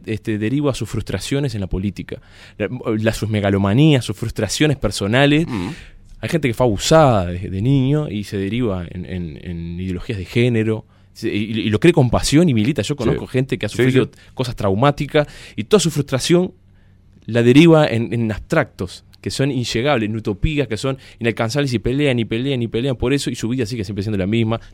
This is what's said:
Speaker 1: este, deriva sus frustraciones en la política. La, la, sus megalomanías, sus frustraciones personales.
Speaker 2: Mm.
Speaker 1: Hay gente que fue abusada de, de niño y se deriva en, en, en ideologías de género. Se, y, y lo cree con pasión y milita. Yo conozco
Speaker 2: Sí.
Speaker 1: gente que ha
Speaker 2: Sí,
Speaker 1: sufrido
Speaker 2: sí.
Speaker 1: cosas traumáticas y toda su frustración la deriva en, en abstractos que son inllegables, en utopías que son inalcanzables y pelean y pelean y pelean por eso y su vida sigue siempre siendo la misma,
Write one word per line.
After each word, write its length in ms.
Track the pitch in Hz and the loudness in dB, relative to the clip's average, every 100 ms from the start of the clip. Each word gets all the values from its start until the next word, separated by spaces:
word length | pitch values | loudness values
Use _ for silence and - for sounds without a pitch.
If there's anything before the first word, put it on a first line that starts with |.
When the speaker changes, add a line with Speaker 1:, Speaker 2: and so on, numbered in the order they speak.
| - | -4
Speaker 1:
este, 320 | 107 - 107 | -6 -4 -2
deriva 360 | 107 139 143 | -2 0 -2
sus 160 | 123 113 | -2 -4
frustraciones 640 | 110 98 95 - 139 143 107 | -6 -6 -6 -4 -4 -2 -4
en 60 | |
la 60 | 95 | -4
política. 540 | 92 98 87 - - - - - - | -4 -4 -6 -10 -14 -14 -20 -18 -8
La, 100 | 101 123 127 110 | -6 -4 -4 0
la, 140 | 110 | 0
sus 160 | 110 107 | 0 -2
megalomanías, 720 | 107 98 98 98 110 156 135 | 0 2 2 4 4 6 4
sus 140 | - 107 | 0 -6
frustraciones 580 | 117 - 107 - 151 143 | -8 -4 -4 0 0 0
personales. 680 | 107 - 98 120 143 147 165 | -4 -2 0 2 4 2 0
Speaker 2:
Mm. 220 | 110 92 170 - - - - | -4 -6 -8 -16 -20 -20 -12
Speaker 1:
Hay 100 | 110 | -4
gente 180 | 170 143 | -2 -2
que 40 | |
fue 120 | 110 127 | 0 0
abusada 640 | 101 - 160 143 110 87 | 0 4 6 6 4 0
de, 220 | 90 92 | -4 -6
de 120 | 92 | -2
niño 480 | 113 139 131 151 151 | 2 2 2 0 -2
y 160 | 104 98 | -6 -6
se 120 | 104 | -4
deriva 480 | 98 113 117 92 85 | -4 -2 -2 -4 -6
en, 160 | 90 85 | -10 -10
en, 340 | 90 85 69 | -8 -8 -10
en 380 | - 85 85 85 | -10 -10 -8 -8
ideologías 380 | 95 90 - 104 | -6 -6 -8 -8
de 80 | 90 | -4
género. 600 | 120 123 113 110 110 - _ _ | 0 0 0 -2 -4 -8 _ _
Se, 160 | - 110 | -10 -4
y, 180 | 92 107 | -4 -4
y 180 | 113 98 | -4 -2
lo 100 | 104 | 4
cree 140 | 165 | 4
con 160 | 170 123 | 6 4
pasión 400 | 98 - 143 175 | 2 2 4 4
y 40 | |
milita. 280 | 117 107 151 | 2 0 0
Yo 160 | 104 143 | -4 -2
conozco 280 | 117 - 107 | -2 -2 -2
Speaker 2:
Sí. 40 | |
Speaker 1:
gente 260 | 127 135 127 | -4 -2 -4
que 80 | - | -4
ha 40 | |
Speaker 2:
Sí, 80 | - | 0
Speaker 1:
sufrido 280 | 127 131 110 | 2 4 2
Speaker 2:
sí. 60 | - - | -2 -14
Speaker 1:
cosas 240 | - 120 113 | -8 -6 -2
traumáticas 720 | 104 95 143 143 143 151 147 - - - | 0 2 2 2 0 0 0 -4 -12 -10
y 80 | |
toda 160 | 107 214 | 2 2
su 100 | 170 | 4
frustración 640 | 143 139 131 - 175 185 - _ - - - _ - - | 0 -2 -2 2 2 2 -6 _ -20 -20 -20 _ -16 -2
la 160 | 117 | 4
deriva 440 | 117 131 170 160 147 | 6 8 8 8 6
en, 260 | 113 117 | 0 -2
en 160 | 117 113 | -2 -2
abstractos 760 | 107 - 165 139 - 104 - - - | -4 -4 -2 -2 -6 -10 -10 -20 -14
que 120 | - | -8
son 180 | - 139 | -2 -2
inllegables, 560 | 127 117 113 131 135 107 | -2 -4 -2 0 0 0
en 80 | 110 | -2
utopías 520 | 107 98 160 147 135 | -4 -2 0 0 -2
que 100 | 107 | -4
son 220 | 135 131 - - | -4 -6 -10 -4
inalcanzables 560 | 117 107 113 139 143 | -2 0 -2 0 0
y 60 | 120 | -2
pelean 400 | 120 135 147 123 | -2 0 0 0
y 60 | 107 | -2
pelean 360 | 113 135 131 | -4 -2 -4
y 60 | 117 | -2
pelean 280 | 113 135 120 | -2 -2 -2
por 160 | 120 | 0
eso 200 | 143 143 | 0 -2
y 40 | 123 | -4
su 140 | 113 | -4
vida 160 | 127 107 | -4 -4
sigue 180 | 123 | -6
siempre 200 | 104 101 | -6 -6
siendo 160 | 101 104 | -4 -2
la 80 | 92 | 0
misma, 320 | 117 113 113 - | 0 0 -2 -6